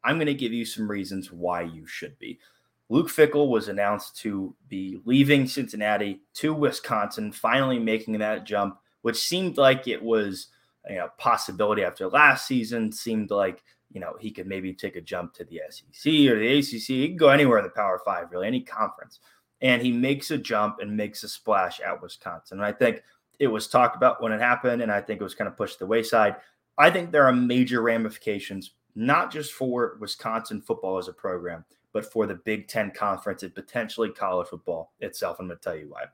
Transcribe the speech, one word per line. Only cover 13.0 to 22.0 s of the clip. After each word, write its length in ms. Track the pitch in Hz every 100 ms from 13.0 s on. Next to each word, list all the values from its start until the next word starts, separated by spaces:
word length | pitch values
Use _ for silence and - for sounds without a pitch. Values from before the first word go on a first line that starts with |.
| 120 110 101
like, 340 | 101 95 90 _ _ _
you 80 | 98
know, 160 | 85 -
he 140 | 113
could 160 | - 92
maybe 260 | 98 92
take 220 | 90 101 90
a 60 |
jump 320 | 82 90 87
to 100 | _
the 160 | 87 82
S 240 | 78 -
E 80 | _
C 380 | - 147 156 139
or 100 | 110
the 80 | 113
A 140 | 147
C 180 | 139 117
C. 220 | 110 131
He 80 | 151
could 100 | 180
go 80 | 147
anywhere 300 | 143 139 113
in 80 | 98
the 40 |
Power 300 | - 101 92 -
Five, 260 | 92 85
really, 160 | 90 98
any 140 | 123
conference. 580 | 127 110 110 - - - _ _ _ _
And 220 | 131 123
he 100 | 123
makes 400 | 120 131 143 -
a 60 | 147
jump 400 | - 107 104 -
and 160 | 104 107
makes 280 | 104 -
a 40 | 107
splash 540 | - - 101 90 -
at 200 | 98 -